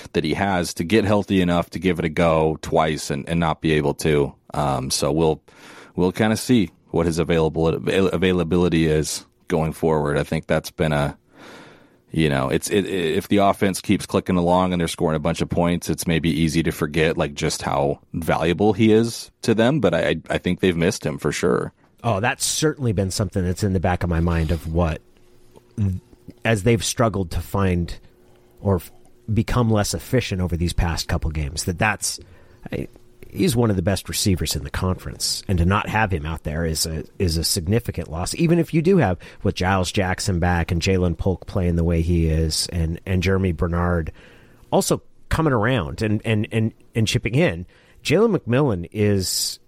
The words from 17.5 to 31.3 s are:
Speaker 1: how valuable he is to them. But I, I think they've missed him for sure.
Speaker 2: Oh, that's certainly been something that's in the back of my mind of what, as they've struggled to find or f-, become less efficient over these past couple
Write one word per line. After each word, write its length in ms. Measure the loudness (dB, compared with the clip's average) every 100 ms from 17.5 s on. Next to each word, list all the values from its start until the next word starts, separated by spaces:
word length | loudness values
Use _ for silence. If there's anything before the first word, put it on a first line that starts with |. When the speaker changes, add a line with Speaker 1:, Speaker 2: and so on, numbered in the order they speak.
| -4
Speaker 1:
how 360 | -2 -2 -2 -4 _
valuable 600 | -6 -2 0 0 2 2
he 180 | 4 4
is 400 | 4 2 -4 -14 _
to 140 | 0 2
them. 240 | 2 2
But 140 | 2 2
I, 220 | 0 -2 -2
I 80 | -2
think 220 | -2 0
they've 160 | 2 2
missed 280 | 0 0 -4
him 120 | -4
for 140 | -4
sure. 420 | -2 0 0 -2 -10 _ _
Speaker 2:
Oh, 160 | -4 -2
that's 260 | -2 -2 -4
certainly 460 | -2 -2 -2 -2
been 160 | 0 -2
something 340 | -2 -2 -2
that's 200 | -2 0
in 100 | 0
the 60 | 0
back 240 | 0 0
of 60 | 0
my 100 | 0
mind 320 | 0 0 0
of 200 | -2 -2
what, 300 | 0 0 -2 _ _ -20 -20 -20 -20 _ -2 -2 -2 -10 -20 -20 -6
as 200 | 0 2
they've 200 | 4 2
struggled 480 | 2 0 0 0 -2
to 100 | -4
find 560 | -2 0 2 2 -2 -8 -18 _ _ -20 _ -6
or 140 | -2 -2
f-, 140 | -2 -20 -20 -12 -2
become 360 | 0 2 2 2
less 240 | 2 0
efficient 480 | -4 -2 -2 0 -2
over 140 | -2 0
these 160 | -2
past 340 | 0 0 -2 -2
couple 240 | -2 -2